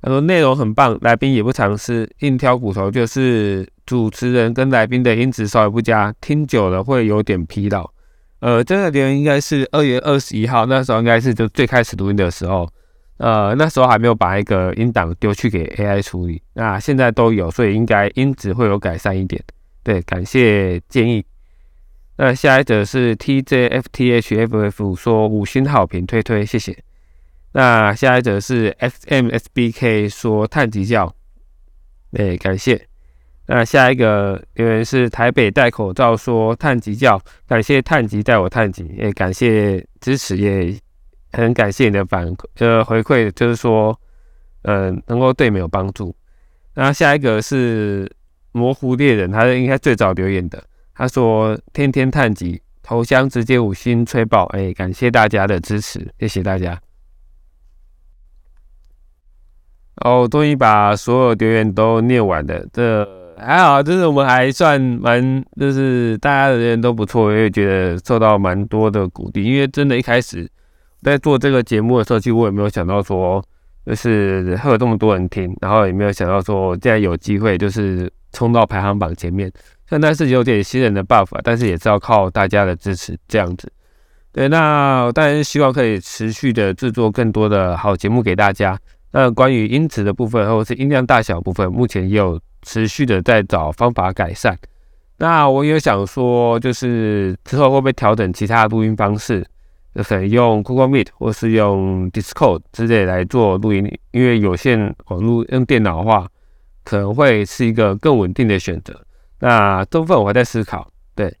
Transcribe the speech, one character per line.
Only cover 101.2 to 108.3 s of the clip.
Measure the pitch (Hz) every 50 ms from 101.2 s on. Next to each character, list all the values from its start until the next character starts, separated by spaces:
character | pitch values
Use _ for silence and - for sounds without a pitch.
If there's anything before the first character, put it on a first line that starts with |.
| - 113
是 | 107 - - 117
用 | 110 110 107 104 101 98 95 95 95 92 92 90
Discord | - - 101 - - - 160 127 90 80 - _ _
之 | - 117
类 | 113 117 113 98
来 | 92 92 92 90
做 | 90 - 127 117 104 95 92
录 | 104 110 104
音， | 98 98 101 - - _ -
因 | _ 120 127
为 | 123 120 117
有 | 104 98 90
线 | - - 135 123 110 104 101 - - -
网 | - - 87
络 | 101 113 117 117 117
用 | - - 131 127
电 | 113 135 120
脑 | 110 98 85 80
的 | 87
话， | 110 110 101 90 98 _ _ _ _ _ _ _ _ _ - -
可 | - - 101
能 | 101 98 107
会 | 127 147 139 117 107 104
是 | 98 - - 123
一 | 117
个 | 110 117 110 104 98
更 | 104 - 160 143
稳 | 120 101 87